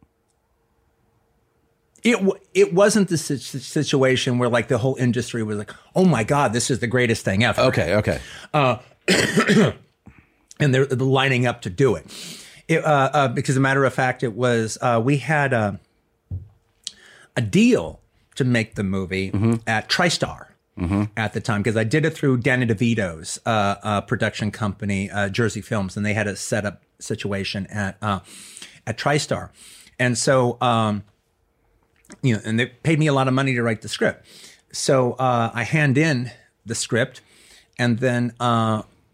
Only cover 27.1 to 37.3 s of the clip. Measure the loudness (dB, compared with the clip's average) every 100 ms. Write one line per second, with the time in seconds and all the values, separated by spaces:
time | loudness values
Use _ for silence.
27.1 | -8 -6 -6 -6 -8 -8 -6 -6 -6 -4
28.1 | -4 -6 -20 -20 -20 -20 -12 -10 -4 -2
29.1 | -2 -2 -6 -8 -16 -20 -20 -20 -2 -2
30.1 | 0 2 4 2 0 0 2 0 -2 -8
31.1 | _ _ _ _ _ _ _ _ _ -20
32.1 | -4 -2 0 0 -2 -2 -2 0 2 2
33.1 | 2 2 0 0 -2 -2 -4 -6 -4 -2
34.1 | -4 -10 -20 -20 -20 _ -6 0 2 2
35.1 | 0 0 0 0 -2 -2 0 2 2 2
36.1 | 0 -6 -12 _ _ -10 -8 -2 -2 -2
37.1 | -4 -20